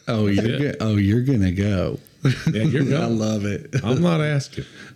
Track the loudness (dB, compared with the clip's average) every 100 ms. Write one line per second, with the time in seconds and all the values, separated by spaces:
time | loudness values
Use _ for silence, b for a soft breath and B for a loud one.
0 | -4 0 2 2 0 0 -2 -2 0 2
1 | 4 2 2 2 2 2 0 0 -2 -4
2 | -12 _ -2 0 0 0 0 2 0 0
3 | 0 0 0 -2 -2 -4 -6 -4 -2 0
4 | 2 2 0 -2 -4 -8 -14 B B